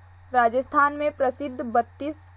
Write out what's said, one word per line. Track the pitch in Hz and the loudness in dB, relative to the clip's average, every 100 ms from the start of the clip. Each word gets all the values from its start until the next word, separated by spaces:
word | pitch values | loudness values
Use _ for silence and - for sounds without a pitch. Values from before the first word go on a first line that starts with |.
| - - - | -20 -20 -4
राजस्थान | 247 233 247 262 294 285 | 2 2 2 -2 2 0
में | 294 294 | 0 -4
प्रसिद्ध | - 254 247 285 254 | -2 -2 -2 -8 -8
बत्तीस | 247 240 233 - 277 302 - | -2 -2 -2 -4 -10 -10 -14